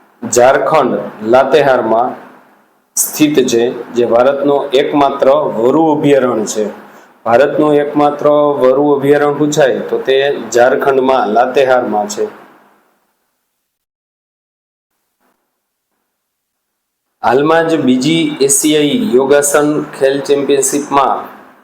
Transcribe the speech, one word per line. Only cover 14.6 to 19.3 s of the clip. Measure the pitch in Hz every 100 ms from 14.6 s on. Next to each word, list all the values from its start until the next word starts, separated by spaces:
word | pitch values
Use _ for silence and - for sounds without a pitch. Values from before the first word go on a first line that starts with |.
| _ _ _ _ _ _ _ _ _ _ _ _ _ _ _ _ _ _ _ _ _ _ _ _ _ -
હાલમાં | 117 131 151 165 160
જ | 160
બીજી | 127 127 143 165 147 -
એશિયાઈ | 139 - 156 151 147 123 107
યોગાસન | 120 131